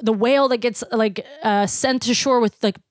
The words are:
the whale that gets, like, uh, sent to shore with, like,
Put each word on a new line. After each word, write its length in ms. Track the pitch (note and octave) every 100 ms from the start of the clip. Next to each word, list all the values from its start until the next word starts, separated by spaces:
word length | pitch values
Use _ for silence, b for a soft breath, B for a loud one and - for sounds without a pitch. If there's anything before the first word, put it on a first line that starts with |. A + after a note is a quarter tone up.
the 100 | A3
whale 380 | G#3+ A#3 C#4 C4+
that 80 | B3
gets, 260 | A#3+ G#3 -
like, 340 | A#3 A3 F#3+ - -
uh, 240 | A3 G3+ G3+
sent 340 | - C4+ B3+
to 120 | A#3
shore 280 | A#3+ C#4 B3
with, 200 | G#3+ -
like, 140 | G#3 - _